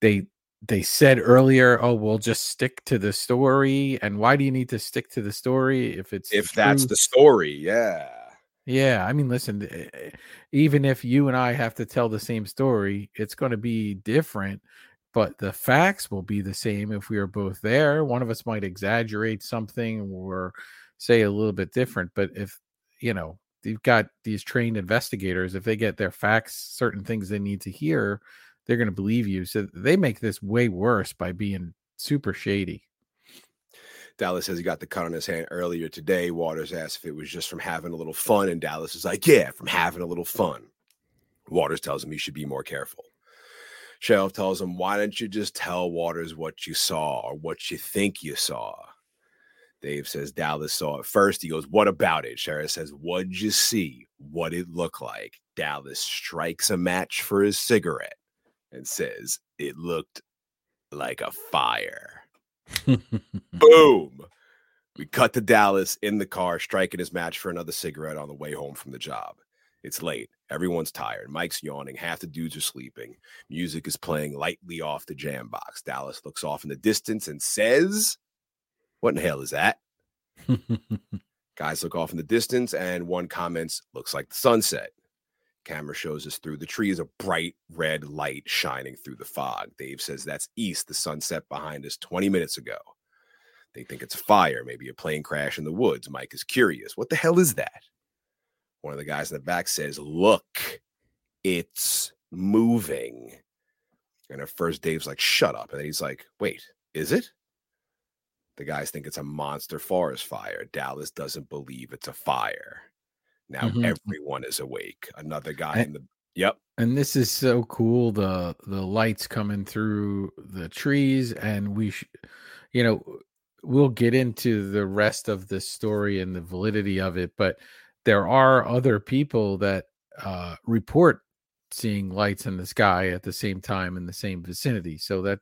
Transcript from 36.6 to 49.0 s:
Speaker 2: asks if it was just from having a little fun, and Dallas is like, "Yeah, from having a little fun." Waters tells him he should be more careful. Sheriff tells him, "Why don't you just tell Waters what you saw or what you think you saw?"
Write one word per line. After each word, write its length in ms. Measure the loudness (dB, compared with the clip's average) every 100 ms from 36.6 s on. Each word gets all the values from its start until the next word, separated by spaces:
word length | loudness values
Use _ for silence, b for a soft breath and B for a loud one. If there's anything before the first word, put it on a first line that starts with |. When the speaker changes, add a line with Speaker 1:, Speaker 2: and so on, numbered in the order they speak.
| -6
Speaker 2:
asks 240 | -8 -8 -10
if 60 | -10
it 80 | -12
was 120 | -10
just 200 | -10 -10
from 100 | -8
having 340 | -6 -6 -6
a 40 | -10
little 160 | -8
fun, 360 | -4 2 4 2
and 120 | -2
Dallas 340 | -6 -8 -8
is 100 | -8
like, 220 | -6 0 6
"Yeah, 240 | 6 6
from 160 | -4 -2
having 360 | 0 0 -2
a 40 | -6
little 180 | -6
fun." 440 | -6 0 0 -2 -14 _ _ _ _ _ _ _ -2
Waters 320 | 0 0 -2
tells 240 | -6 -8
him 80 | -8
he 60 | -10
should 160 | -8
be 100 | -8
more 180 | -8 -8
careful. 420 | -8 -10 -12 -16 -20 _ B B B B B B B B
Sheriff 320 | 4 4 4
tells 280 | 0 -2 -2
him, 180 | -4 -4
"Why 200 | -2 0
don't 200 | -2 -4
you 80 | -6
just 280 | -4 -6 -6
tell 340 | -4 -2 -2
Waters 460 | -2 -4 -4 -8 -8
what 300 | -10 -10 -8
you 80 |
saw 460 | -2 -2 -2 -4 -4
or 120 | -6 -8
what 340 | -8 -8 -8
you 40 | -10
think 440 | -4 0 0 -2
you 140 | -10 -4
saw?" 400 | -4 -4 -10 -12 -20 _